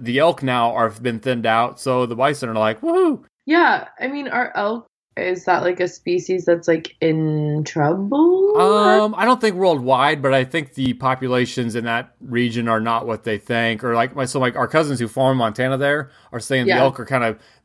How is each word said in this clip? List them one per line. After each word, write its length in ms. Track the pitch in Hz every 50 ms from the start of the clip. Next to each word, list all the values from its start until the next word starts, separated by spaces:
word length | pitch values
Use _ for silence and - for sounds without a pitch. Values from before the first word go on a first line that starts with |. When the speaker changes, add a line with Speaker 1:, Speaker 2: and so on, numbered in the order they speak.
Speaker 1:
the 180 | 120 117 120 135
elk 220 | 156 170 165 - 139
now 280 | 131 123 120 117 120
are 180 | 117 120 117 110
been 280 | 104 113 120 123 113 107
thinned 280 | - 131 123 117 113
out, 340 | 113 110 113 123 120 - -
so 260 | - 135 127 127 123
the 100 | 117 117
bison 320 | 113 131 147 143 135 131 113
are 60 | 110
like, 260 | 110 107 107 110 -
"Woohoo!" 440 | - 330 330 370 370 330 262 - - _ _ _ -
Speaker 2:
Yeah, 420 | 277 311 349 330 254 - - - - - -
I 60 | - 262
mean, 180 | 285 285 277 254
our 240 | - 240 247 - -
elk, 300 | - 202 208 226 240 - _ _ _ _ _ -
is 280 | - 175 185 185 180 -
that, 180 | 190 175 170
like, 160 | 170 180 180 180
a 80 | 180
species 580 | 170 - - - 175 175 180 - - 185 180 165
that's, 220 | 175 170 165 165
like, 300 | 175 165 160 160 - - -
in 640 | 165 160 156 160 156 156 151 151 151 151 147 151 151
trouble? 920 | - - 165 147 147 180 190 196 202 269 294 320 349 370 381 381 403 427 -
Speaker 1:
Um, 540 | - 202 208 208 208 208 214 214 214 214 220
I 80 | 180 208
don't 160 | 240 247 247
think 140 | 226 214 175
worldwide, 640 | 180 196 180 160 135 123 127 131 123 135 151 156 143
but 120 | 135 135 135
I 80 | 135 127
think 300 | 131 - 165 143 135 -
the 200 | 139 131 127 120
populations 840 | - 135 127 131 127 131 123 123 123 123 123 - 127 120 117 107
in 80 | 120 113
that 300 | 117 117 120 127 - _ _
region 460 | - 139 117 120 123 117 113 120 117 117
are 120 | 113 110
not 260 | 110 117 113 117 -
what 160 | 117 110 104
they 160 | - 117 107 101
think. 460 | - - 120 117 117 113 113 107 127
Or, 100 | 120 117
like, 220 | 117 120 131 131
my, 80 | 143 131
so, 160 | 123 - 139
like, 160 | 127 123 117
our 100 | 139 123
cousins 320 | - - 160 160 143 135 117
who 80 | 117
farm 260 | 107 - 135 131 135
in 60 | 131 127
Montana 380 | 117 110 104 - 127 131 135 131
there 320 | 143 143 147 151 139 - _ _ _ -
are 80 | - 117
saying 260 | - - 135 127 123
Speaker 2:
Yeah. 100 | 117 117 123
Speaker 1:
the 20 |
elk 160 | 135 135 127 -
are 60 | 113
kinda, 320 | - 135 127 117 113 107 - _ _ _ _